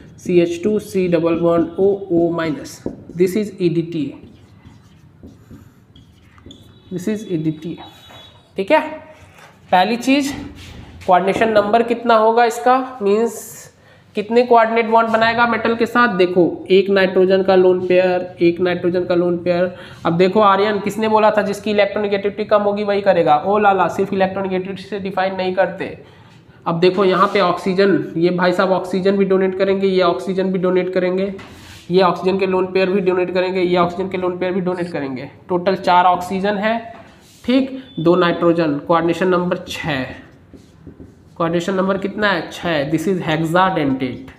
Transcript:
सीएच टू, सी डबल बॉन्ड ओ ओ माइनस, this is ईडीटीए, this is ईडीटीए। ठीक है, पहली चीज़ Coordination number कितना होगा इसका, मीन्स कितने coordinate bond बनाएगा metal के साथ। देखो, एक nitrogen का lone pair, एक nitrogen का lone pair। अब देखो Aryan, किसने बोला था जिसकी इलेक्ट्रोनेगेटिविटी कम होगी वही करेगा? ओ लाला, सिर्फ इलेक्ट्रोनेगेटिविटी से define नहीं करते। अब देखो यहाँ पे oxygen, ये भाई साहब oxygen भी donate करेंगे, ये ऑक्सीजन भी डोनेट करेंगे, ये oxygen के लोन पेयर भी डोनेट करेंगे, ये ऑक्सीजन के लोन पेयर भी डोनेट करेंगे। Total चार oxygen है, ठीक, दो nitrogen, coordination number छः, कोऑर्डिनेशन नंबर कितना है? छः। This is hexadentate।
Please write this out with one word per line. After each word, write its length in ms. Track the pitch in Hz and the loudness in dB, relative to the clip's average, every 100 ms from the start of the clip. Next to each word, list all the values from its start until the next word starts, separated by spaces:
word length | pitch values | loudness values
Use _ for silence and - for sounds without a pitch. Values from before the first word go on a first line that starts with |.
| - - | -16 -12
सीएच 460 | - 175 170 - | 0 2 2 0
टू, 160 | 214 214 | -2 -2
सी 280 | 202 190 185 | -2 -2 0
डबल 320 | 165 165 165 | 0 0 0
बॉन्ड 300 | 170 170 160 - | 2 0 0 0
ओ 200 | 196 196 - | 0 0 -2
ओ 200 | 170 170 | 0 0
माइनस, 520 | 170 165 139 - - - - - 165 | -2 -4 -6 -10 -14 -14 -14 -8 -2
this 200 | 185 190 | 0 -2
is 100 | 208 - | -6 -4
ईडीटीए, 520 | 175 160 165 165 135 - - - - - - - _ _ - _ - - - - - _ _ - - _ _ - - - - - - | -2 -2 -4 -6 -8 -10 -20 -20 -20 -20 -20 -20 _ _ -20 _ -20 -20 -20 -20 -20 _ _ -20 -20 _ _ -20 -20 -20 -20 -20 -12
this 160 | 180 185 | -8 -6
is 100 | 214 214 | -6 -4
ईडीटीए। 480 | 170 156 156 175 147 - - - - - - _ - | -4 -4 -6 -8 -12 -16 -20 -20 -20 -20 -20 _ -6
ठीक 140 | 196 | 0
है, 80 | 302 311 311 - - - - - - - | 0 0 -8 -18 -20 -20 -20 -20 -20 0
पहली 260 | 185 196 233 | 2 2 0
चीज़ 360 | 254 277 277 - - - - - - - - | 0 0 0 -6 -12 -16 -20 -20 -20 -8 2
Coordination 420 | 180 190 185 226 | 2 2 0 2
number 340 | 214 202 226 | 2 2 2
कितना 320 | 233 240 240 226 | 0 -2 2 4
होगा 300 | 220 226 240 | 4 4 2
इसका, 540 | 226 254 262 262 - | 2 2 2 0 -4
मीन्स 640 | 202 208 226 - - - - _ _ - _ - | 0 2 0 -4 -16 -18 -20 _ _ -20 _ -8
कितने 280 | 208 233 | -2 2
coordinate 420 | 247 233 220 226 220 | 4 4 4 2 2
bond 240 | 226 226 | 2 2
बनाएगा 380 | 220 226 226 233 | 2 2 2 0
metal 280 | 220 226 233 | 0 0 0
के 100 | 226 | 0
साथ। 220 | 240 240 | 2 2
देखो, 580 | 185 180 180 165 - - | 2 2 4 2 0 2
एक 200 | 190 190 | 2 4
nitrogen 540 | 196 185 190 185 190 | 2 2 2 2 2
का 120 | 190 190 | 4 4
lone 320 | 185 180 180 | 4 4 2
pair, 480 | 180 185 180 - - | 2 2 0 -4 0
एक 180 | 175 170 | 0 2
nitrogen 460 | 180 175 180 180 180 | 0 0 -2 -2 0
का 100 | 175 | 0
lone 220 | 175 175 | 0 0
pair। 380 | 175 175 180 - - - 170 | -2 0 -2 -4 -18 -6 -2
अब 120 | 170 | 2
देखो 220 | 185 202 | 2 4
Aryan, 400 | 208 196 208 208 | 4 4 2 -2
किसने 280 | 202 196 220 | -4 -4 0
बोला 240 | 220 214 | 4 4
था 100 | 214 | 2
जिसकी 300 | 196 202 220 | 0 -4 -2
इलेक्ट्रोनेगेटिविटी 720 | 208 196 208 208 202 202 196 214 | 0 0 0 -2 -2 -2 -6 0
कम 160 | 208 | 0
होगी 220 | 208 202 | 2 -2
वही 180 | 208 196 | -2 0
करेगा? 360 | 196 180 156 147 | 2 2 4 2
ओ 200 | 170 214 | 2 2
लाला, 300 | 208 196 170 | 4 2 0
सिर्फ 260 | - 196 | -2 -2
इलेक्ट्रोनेगेटिविटी 720 | 196 185 190 190 185 185 190 | 0 -2 -2 -4 -4 -6 -10
से 160 | - 208 | -10 -10
define 360 | 190 185 190 190 | -6 -4 -4 -2
नहीं 180 | 185 | -2
करते। 440 | 185 180 180 139 - - - - - _ - - | 0 -2 -2 -10 -12 -20 -20 -20 -20 _ -10 -4
अब 120 | 170 | 2
देखो 260 | 180 180 196 | 2 4 2
यहाँ 220 | 180 196 | 2 2
पे 120 | 208 | 2
oxygen, 760 | 180 - 202 180 202 156 - 165 | 0 0 -2 2 2 2 0 -2
ये 120 | 175 | 0
भाई 240 | 180 180 | 2 0
साहब 180 | 175 190 | 2 2
oxygen 460 | 180 - 190 185 196 | 0 -2 -2 0 2
भी 80 | 190 | 2
donate 320 | 185 190 185 | 2 2 0
करेंगे, 300 | 196 196 196 | 0 0 0
ये 140 | 185 | 2
ऑक्सीजन 500 | 180 175 - 185 190 | 2 0 -4 -4 -2
भी 80 | 185 | -2
डोनेट 340 | 180 185 180 | 0 0 0
करेंगे, 400 | 185 180 185 196 190 - - - - - | -2 -2 -2 -4 -8 -16 -20 -20 -16 -2
ये 100 | 175 | 2
oxygen 360 | 190 269 190 190 | 2 2 -2 0
के 100 | 190 | 0
लोन 180 | 185 185 | 0 0
पेयर 240 | 185 185 | 0 0
भी 120 | 196 | 0
डोनेट 320 | 185 185 180 | 0 0 0
करेंगे, 280 | 185 185 185 | 0 -2 0
ये 160 | 180 180 | 0 2
ऑक्सीजन 320 | 175 190 190 | 0 -2 -6
के 80 | 190 | -4
लोन 200 | 180 180 | -4 -4
पेयर 140 | 185 | -4
भी 100 | 190 | -2
डोनेट 300 | 180 180 170 | -2 -4 -6
करेंगे। 380 | 160 139 131 139 - - | -6 -8 -8 -12 -14 -6
Total 260 | 180 180 190 | -4 -2 -2
चार 300 | 190 180 185 | 2 4 4
oxygen 500 | 180 180 190 196 208 | 2 -2 -4 -2 -2
है, 380 | 214 233 - - - - - - - | -2 -4 -6 -18 -20 -20 -20 -10 0
ठीक, 380 | 262 262 - - - | 0 0 -6 -12 -2
दो 160 | 160 180 | 2 4
nitrogen, 640 | 170 165 170 170 160 143 | 2 2 2 2 0 -2
coordination 500 | - 165 165 160 185 | 0 0 0 0 0
number 300 | 175 180 180 | 0 0 -4
छः, 480 | - - 165 139 127 - - - _ - - - - - - - - - | -8 -10 -6 -6 -6 -12 -20 -20 _ -20 -20 -20 -20 -20 -20 -20 -14 -6
कोऑर्डिनेशन 360 | 165 170 175 | -2 -2 -2
नंबर 240 | 190 190 196 | -2 -2 -2
कितना 340 | 196 202 208 | -4 -2 -2
है? 180 | 175 156 | -2 -4
छः। 400 | - 175 160 139 | -8 -4 -2 -2
This 120 | 156 | -2
is 180 | 202 185 | -2 -2
hexadentate। 1080 | 165 156 160 175 185 180 143 131 131 110 - | -2 -2 0 2 2 0 -2 -2 -4 -8 -16